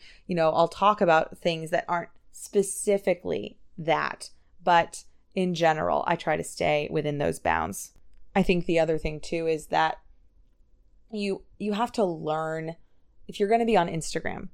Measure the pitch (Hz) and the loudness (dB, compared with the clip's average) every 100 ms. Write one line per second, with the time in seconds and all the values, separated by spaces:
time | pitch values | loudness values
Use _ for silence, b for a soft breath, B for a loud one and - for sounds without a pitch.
0 | b b b 175 160 156 170 - 196 - | b b b 0 2 4 2 4 2 4
1 | 175 160 - - 175 165 160 170 - 175 | 4 4 2 -2 -4 -4 -2 -4 -2 -4
2 | - - - - - 202 190 - - 202 | -6 -16 -20 -20 -4 0 0 0 0 2
3 | 196 175 180 - - - - - 160 151 | 2 -2 -2 -6 -6 -14 -20 -8 -2 0
4 | 147 - - - _ - 180 170 - - | 0 -6 -14 -20 _ -6 2 4 4 -4
5 | - - _ 190 180 170 165 156 - - | -18 -20 _ -4 -2 2 2 2 0 0
6 | - 170 - 156 165 - 170 151 147 156 | 0 -2 -2 -4 -4 -2 0 0 0 -4
7 | 147 143 147 165 - 80 80 190 - - | -2 -2 -2 -2 0 0 -2 -6 -14 -18
8 | - - - 196 185 175 175 165 160 160 | -20 -20 -4 0 2 2 2 2 2 0
9 | 160 151 - 170 165 156 - 160 160 - | -4 -8 -6 -4 -2 -2 -2 0 0 -2
10 | - - _ _ _ _ _ _ _ _ | -14 -20 _ _ _ _ _ _ _ _
11 | - 220 202 - - - 208 208 240 - | -12 -6 -4 -6 -10 -8 -4 -2 -2 0
12 | 190 160 156 156 160 160 160 165 - _ | 0 0 -4 -2 -2 -4 -6 -10 -16 _
13 | _ - - - 202 233 233 208 170 160 | _ -20 -10 -2 2 2 4 4 2 -2
14 | - 160 - - - | -4 -6 -6 -8 -10